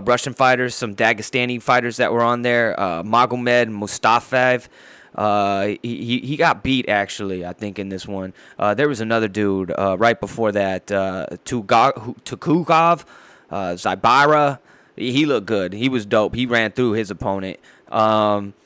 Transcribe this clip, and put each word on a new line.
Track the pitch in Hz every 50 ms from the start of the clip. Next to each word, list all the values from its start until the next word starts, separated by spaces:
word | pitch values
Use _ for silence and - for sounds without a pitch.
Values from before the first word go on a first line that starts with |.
| 98
Russian | 117 120 120 - 135 117
fighters, | - 131 127 127 123 127 123 -
some | - 123 107 101
Dagestani | 98 113 113 117 104 104 - - 127 123 123 123 117
fighters | - - 123 123 120 120 113
that | - 123 80 110
were | 117
on | 117 120 120 120 120
there. | 123 120 120 117 110 - -
Uh, | 101 92 82 82 87
Magomed | 107 117 120 127 123 120 123 120 123 120 123 120
Mustafayev, | 110 107 101 104 101 - - - 110 113 120 - - 131 127 127 127 127 120 - - - - - - - - - _ -
uh, | - 104 107 104 104 101 101 98 98 101
he, | 104 101 - - 120 117 73 107
he, | 117 123 123
he | - 131 151
got | 139 165 170 - - -
beat, | 131 135 127 -
actually, | - 104 101 101 - - - 104 95 92 90 87
I | 87
think, | 90 - 107 104 92 104
in | 98 98
this | 95 92 -
one. | 104 98 95 95 92 - - - - -
Uh, | - 101 104 104
there | 120 147
was | 151 139 107
another | 113 110 117 113 113
dude, | 101 92 107 104 101 98 95 92 87
uh, | - - 98 98 95
right | 92 113 117 113
before | - 104 98 - 113 113 107
that, | 101 101 98 95 95 92 - -
uh, | 104 98 95 95 92 95 - - 87 - -
Tuga-, | - - 120 98 - 120 113 120 139 - 120 107 113 - - -
Tukugov, | - 117 - - 160 151 180 156 - 165 160 165 170 170 156 - - - - - - - - _ -
uh, | - 98 95 87
Zybara. | 87 90 - 98 95 95 - 113 123 139 143 151 151 147 147 139 139 - _ _ - _ _ _ -
He, | - 120 127
he | 123 143 156
looked | 147 131 110 98
good. | 87 110 101 90 90 95
He | 107 123 135
was | 127 117 104
dope. | 101 117 110 104 - -
He | 120 127
ran | 120 120 117 110 104
through | - 127 127 117
his | 104 113 110 95
opponent. | 98 - - 104 98 98 98 95 - - _ - - _ _ -
Um, | - 110 110 110 110 107 107 104 104 104 101 101 - _ _